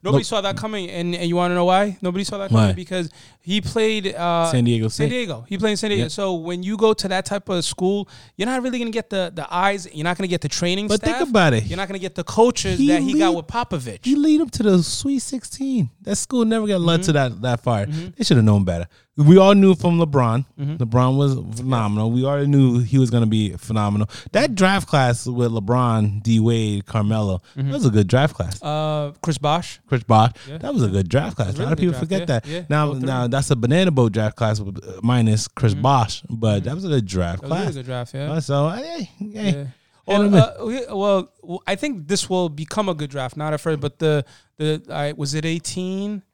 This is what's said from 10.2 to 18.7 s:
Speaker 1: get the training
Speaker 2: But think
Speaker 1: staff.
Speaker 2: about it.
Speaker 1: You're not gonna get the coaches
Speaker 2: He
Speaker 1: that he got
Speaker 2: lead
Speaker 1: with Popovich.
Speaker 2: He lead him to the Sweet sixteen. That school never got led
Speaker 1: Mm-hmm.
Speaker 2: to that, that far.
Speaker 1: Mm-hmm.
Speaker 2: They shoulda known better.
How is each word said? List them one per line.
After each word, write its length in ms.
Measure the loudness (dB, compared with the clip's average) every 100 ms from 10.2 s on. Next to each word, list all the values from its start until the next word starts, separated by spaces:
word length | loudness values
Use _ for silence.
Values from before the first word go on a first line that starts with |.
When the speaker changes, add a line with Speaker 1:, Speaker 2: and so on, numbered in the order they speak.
| -2
Speaker 1:
get 140 | -2
the 60 | -4
training 380 | -4 -2 -2 0
Speaker 2:
But 140 | -2
think 160 | 0 -2
Speaker 1:
staff. 120 | 0
Speaker 2:
about 260 | 4 4
it. 100 | 4
Speaker 1:
You're 120 | 0 -6
not 100 | -6
gonna 100 | -6
get 160 | -8
the 80 | -8
coaches 540 | -6 4 4 4 -2 0
Speaker 2:
He 100 | 2
Speaker 1:
that 140 | 2
he 160 | 2 2
got 120 | 2
Speaker 2:
lead 60 | 0
Speaker 1:
with 100 | -4
Popovich. 520 | -6 -4 -6 -8 -8
Speaker 2:
He 100 | 0
lead 260 | 2 4 2
him 60 | 2
to 120 | 0
the 200 | 4 4
Sweet 380 | 2 -4 -2 -2
sixteen. 720 | -4 -10 -12 -8 -4 -2 -2 _
That 140 | -6 -6
school 280 | -2 0
never 240 | 2 0 0
got 140 | 0
led 180 | 2 2
Speaker 1:
Mm-hmm. 60 | 2
Speaker 2:
to 60 |
that, 280 | 2 0 -2
that 180 | -4 -2
far. 220 | -2 -2 -2
Speaker 1:
Mm-hmm. 220 | -6 -8 -6
Speaker 2:
They 60 |
shoulda 200 | 2 6
known 200 | 6 4
better. 220 | 2